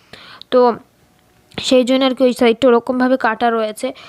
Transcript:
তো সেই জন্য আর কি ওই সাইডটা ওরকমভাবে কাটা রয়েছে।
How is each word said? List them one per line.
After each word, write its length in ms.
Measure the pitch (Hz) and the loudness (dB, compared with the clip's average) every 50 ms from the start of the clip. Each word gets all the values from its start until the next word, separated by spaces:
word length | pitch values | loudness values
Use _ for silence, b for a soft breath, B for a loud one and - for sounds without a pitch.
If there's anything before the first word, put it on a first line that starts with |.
| B B B B B B B B B - | B B B B B B B B B -2
তো 240 | - 254 247 240 214 - - _ _ _ _ _ _ _ _ _ _ _ _ _ _ - | 0 2 2 2 0 -2 -8 _ _ _ _ _ _ _ _ _ _ _ _ _ _ -10
সেই 220 | - - 262 254 254 | -4 0 2 2 2
জন্য 220 | 226 262 262 269 | 2 0 0 0
আর 100 | 269 254 | 0 0
কি 80 | - 269 | 0 0
ওই 100 | 247 233 | 0 0
সাইডটা 340 | - 254 233 233 226 - 262 | 2 0 0 2 2 2 2
ওরকমভাবে 500 | 240 233 233 - 254 254 254 254 262 262 | 2 2 0 -2 -4 -2 0 0 0 0
কাটা 320 | - 233 220 214 247 240 | 0 -2 -2 -2 -2 -2
রয়েছে। 440 | 226 226 220 214 214 - - 254 - B B | -2 -2 -4 -6 -8 -8 -10 -10 -10 B B